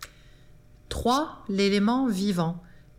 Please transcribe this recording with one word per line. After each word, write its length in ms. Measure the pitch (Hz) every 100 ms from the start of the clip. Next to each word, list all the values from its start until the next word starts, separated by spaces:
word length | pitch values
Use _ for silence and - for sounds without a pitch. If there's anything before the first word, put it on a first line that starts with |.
| - - - - - - - - -
Trois, 560 | - 226 269 330 - -
l'élément 600 | 196 202 202 208 254 262
vivant. 540 | 185 202 175 165 175 - - -